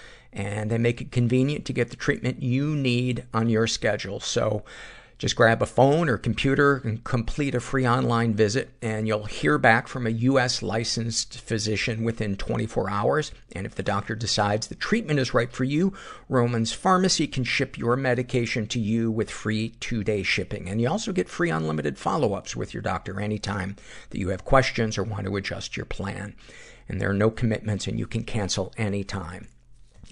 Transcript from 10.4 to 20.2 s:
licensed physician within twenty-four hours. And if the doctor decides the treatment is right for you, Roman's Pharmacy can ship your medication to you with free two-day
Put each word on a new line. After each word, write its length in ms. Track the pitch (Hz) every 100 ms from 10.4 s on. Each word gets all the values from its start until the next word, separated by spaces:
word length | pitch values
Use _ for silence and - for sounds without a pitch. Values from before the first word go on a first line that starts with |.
| 123 -
licensed 800 | 101 113 113 - 113 113 - -
physician 640 | - 113 107 104 - 110
within 320 | 113 113 107 98
twenty-four 540 | - 117 110 117 98
hours. 420 | 101 123 147 147 - -
And 120 | - 104
if 100 | -
the 80 |
doctor 320 | 95 101 - 110
decides 520 | 110 - 101 107 -
the 80 | -
treatment 440 | - 226 165 147
is 140 | 127
right 200 | 127 123
for 100 | -
you, 300 | 131 147 190 196 - - -
Roman's 460 | 131 120 117 113
Pharmacy 540 | - 190 185 190 - 151
can 180 | - 123
ship 320 | - 131 -
your 180 | 117 127
medication 720 | 131 120 127 127 117 127 110
to 120 | 123
you 320 | 104 117 113
with 180 | 113 101
free 400 | - 110 107 113 -
two-day 440 | - 117 98 104